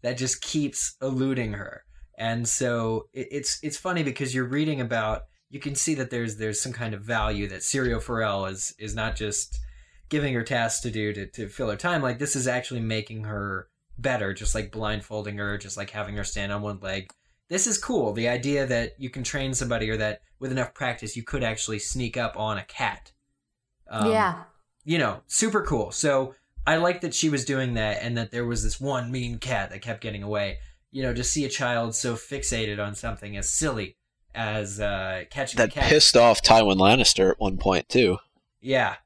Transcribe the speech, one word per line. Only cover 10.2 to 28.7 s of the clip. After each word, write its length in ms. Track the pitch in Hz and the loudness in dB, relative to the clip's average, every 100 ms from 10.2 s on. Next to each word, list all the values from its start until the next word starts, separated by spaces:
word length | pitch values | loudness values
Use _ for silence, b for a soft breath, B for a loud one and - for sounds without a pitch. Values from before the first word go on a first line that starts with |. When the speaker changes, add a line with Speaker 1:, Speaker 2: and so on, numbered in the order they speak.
| 143 | 0
Speaker 1:
her 100 | 123 | 0
tasks 380 | 113 127 117 - | 0 0 0 0
to 100 | 123 | -4
do 220 | 110 107 | -2 -2
to, 140 | 101 98 | -2 -8
to 200 | - 104 | -8 -10
fill 220 | - 123 | -4 -4
her 60 | 101 | -2
time. 260 | 175 170 | 0 0
Like, 180 | 131 120 | 0 -2
this 160 | 143 143 | -2 0
is 120 | 127 | 0
actually 320 | 123 123 123 | -2 -2 -4
making 420 | 113 110 107 110 107 | -2 -2 -4 -8 -6
her 420 | 104 101 95 90 _ _ - | -4 -4 -6 -8 _ _ -6
better, 360 | 135 127 98 | -2 0 -2
just, 200 | 98 104 | -2 -2
like, 180 | 113 101 | -2 -2
blindfolding 680 | 110 107 107 98 107 104 101 | -4 -2 -4 -4 -6 -6 -4
her, 200 | 101 101 | -4 -4
just, 200 | 104 101 | -6 -10
like, 120 | 101 | -8
having 260 | 107 101 104 | -6 -6 -4
her 60 | |
stand 280 | 98 - 98 | -4 -4 -4
on 100 | 101 | -4
one 180 | 104 98 | -4 -6
leg. 300 | 98 98 92 - _ _ _ | -6 -6 -8 -18 _ _ _
This 160 | 180 214 | -2 0
is 100 | 208 | 0
cool. 360 | - 240 117 | 0 0 0
The 140 | 104 117 | 0 0
idea 380 | 123 131 143 135 | 0 0 0 2
that 260 | 123 117 - | 0 0 -6
you 100 | 131 | -10
can 140 | 135 | -6
train 300 | 123 143 135 | -6 -4 -2
somebody, 360 | 127 127 117 110 | -2 0 0 0
or 80 | 110 | 0
that 240 | 107 107 _ _ | 0 -4 _ _
with 120 | 131 | -4
enough 220 | 131 120 | -2 -2
practice 420 | - 127 120 113 - | -2 -4 -4 -8 -10
you 80 | |
could 200 | 110 139 | -6 -2
actually 360 | 120 110 - 107 | -2 -2 -4 -4
sneak 380 | - 131 120 - | -4 -4 -4 -2
up 200 | 113 - | -4 -2
on 200 | 107 104 | -2 -2
a 60 | |
cat. 480 | 90 - 120 98 - _ _ _ _ _ _ _ - | -6 -4 -4 -4 -14 _ _ _ _ _ _ _ -10
Um, 240 | - 214 | 0 2
Speaker 2:
Yeah. 320 | 220 202 170 - _ _ _ | 4 2 0 -10 _ _ _
Speaker 1:
you 140 | - 165 | -2 2
know, 240 | 123 95 _ | 2 -2 _
super 360 | - 220 208 | 0 2 2
cool. 280 | - 135 104 | 2 0 0
So 440 | - 156 139 131 b b - - | 0 2 2 2 b b -4 2
I 100 | 160 | 4
like 240 | 175 175 | 4 2
that 120 | 170 | -2
she 160 | - 160 | 0 2
was 160 | 143 120 | 2 0
doing 300 | 135 127 117 | 0 0 0
that, 240 | 110 104 | 0 -2
and 160 | 117 117 | -2 -2
that 140 | 110 | -4
there 140 | 120 120 | -4 -2
was 180 | 117 | 0
this 180 | 110 | 0